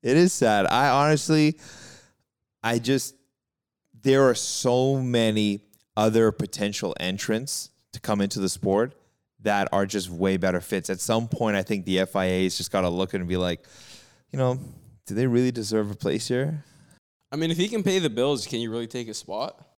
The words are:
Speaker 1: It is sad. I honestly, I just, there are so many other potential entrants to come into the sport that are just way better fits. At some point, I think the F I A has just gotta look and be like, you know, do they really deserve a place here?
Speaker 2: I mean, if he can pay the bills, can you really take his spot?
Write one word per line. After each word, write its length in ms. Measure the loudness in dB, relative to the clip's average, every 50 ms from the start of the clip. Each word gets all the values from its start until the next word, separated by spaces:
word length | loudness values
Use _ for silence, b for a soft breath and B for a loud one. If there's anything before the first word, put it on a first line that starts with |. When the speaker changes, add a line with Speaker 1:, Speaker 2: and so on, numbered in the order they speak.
| 2
Speaker 1:
It 140 | 4 4
is 160 | 6 6 4 4
sad. 340 | 2 2 4 4 4 2
I 220 | 2 2 2 2 4
honestly, 680 | 4 4 4 4 2 2 2 2 2 4 4 4 2 B B B B B B B B B B B B B B _ _ _ _ _ _ _ -4
I 180 | -2 -2 0
just, 340 | 0 0 0 0 0 -6 -14 _ _ _ _ _ _ _ _ _ _ _ _ _ _ _ _ -6 _
there 260 | 4 4 6 6 6
are 60 | 4
so 640 | 2 -2 -6 -6 -2 0 2 2 4 2 2 2
many 640 | 0 -2 0 2 2 2 2 2 2 2 2 0 -2 _ _ _ _ _ _ _
other 360 | 2 2 4 6 6 4 4 4
potential 640 | 0 -6 -6 -4 -4 -4 -4 -4 -4 -4 -6 -6 -4
entrants 720 | -4 -4 -4 -6 -4 -4 -4 -4 -4 -6 -8 -10 -10 -12 _ _ _ _ -20
to 80 | -14
come 200 | _ -4 0 0
into 200 | 0 -2 -2 -2
the 80 | -2 -4
sport 460 | -4 -2 0 2 2 2 2 0 -4 _ _ _ _ _ _ _ _ _ -2
that 260 | -2 0 0 0 0 0
are 140 | 0 0
just 240 | 0 -2 -4 -4 -4
way 260 | -4 0 0 2 2
better 240 | 2 0 0 0 0
fits. 300 | -2 -2 -4 -4 -4 -4
At 80 | -8 -8
some 300 | -4 -2 -2 -2 0 -2
point, 280 | -4 -2 0 0 0
I 60 | 0 -2
think 220 | -2 -4 -4 -2
the 160 | -2 0 0
F 160 | 0 0 0
I 80 | -2 0
A 180 | 0 0 2 0
has 120 | 0 -2
just 160 | -4 -8 -4 -2
gotta 160 | 0 0 0
look 260 | 0 -2 -4 -4 -4
and 140 | -6 -4 -2
be 80 | -2
like, 280 | -2 0 -2 -2 -4 _ B B B B B B B B B B B B B -4
you 60 | -2
know, 200 | 0 0 -2 -2 -8 -14 -18 -20 -20 -20 -20 _ _
do 80 | -8 -4
they 140 | -2 0 2
really 240 | 2 2 2 2 0
deserve 380 | -4 -6 -2 -2 -2 -2 -2 -6
a 20 |
place 300 | -6 -4 -4 -4 -4 -2
here? 380 | -4 -2 -2 -2 -4 -6 -8 -10 b b b b b b b _ _ _ _ _ _
Speaker 2:
I 60 | -8
mean, 160 | -6 -4 -4 -2
if 40 |
he 120 | -2 -2 -2
can 160 | -2 -2 0
pay 160 | 0 0 2
the 100 | 0 0
bills, 340 | 0 0 0 0 0 -2 -4
can 120 | -6 -6 -6
you 100 | -6 -4 -6
really 160 | -6 -8 -6
take 180 | -8 -10 -10
his 120 | -8 -10 -12
spot? 460 | -12 -10 -8 -8 -8 -8 -10 _ -20 _ _ _